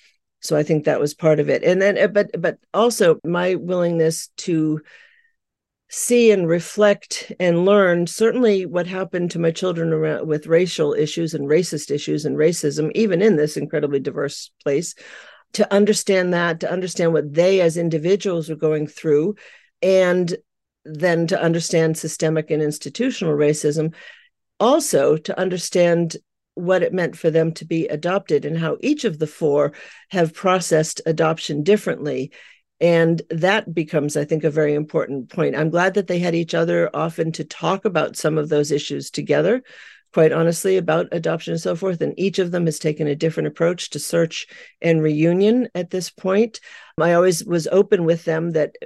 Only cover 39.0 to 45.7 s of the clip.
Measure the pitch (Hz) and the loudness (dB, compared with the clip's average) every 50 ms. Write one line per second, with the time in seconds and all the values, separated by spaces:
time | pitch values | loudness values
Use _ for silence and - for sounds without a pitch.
39 | 135 - - 151 - - 143 147 156 185 233 262 - - - - - - - _ | -10 -8 -8 -6 -2 0 0 2 2 2 0 0 -4 -8 -20 -20 -20 -20 -20 _
40 | _ _ - 175 160 156 139 165 165 170 170 - - 190 190 185 170 165 156 170 | _ _ 2 4 4 4 4 2 2 0 0 0 0 0 0 2 2 0 0 0
41 | 180 - 175 170 165 160 165 165 - 170 170 165 165 180 180 165 196 190 175 160 | 0 -2 -4 -4 -2 -4 -4 -4 -4 -6 -6 -4 -4 -4 -4 -2 -2 -4 -2 -2
42 | 151 143 - - 185 196 170 196 185 175 175 175 170 160 151 - - 156 151 - | -4 -4 -2 -2 -2 0 0 0 -2 0 0 0 0 0 -2 -2 -2 -4 -2 -2
43 | 156 147 143 147 160 165 160 160 151 147 147 - 165 175 180 175 - - - 151 | -2 -2 -2 0 -2 -2 -2 -2 -4 -4 -2 0 0 0 0 -2 -6 -10 -10 -10
44 | - - - 170 165 160 - - - - - - - - _ _ - 170 165 160 | -6 -2 0 0 0 0 -2 -8 -12 -14 -18 -20 -20 -20 _ _ 0 2 2 2
45 | 156 156 151 151 160 170 175 185 202 214 240 254 240 - | 2 2 2 2 2 2 4 4 4 4 4 2 0 -2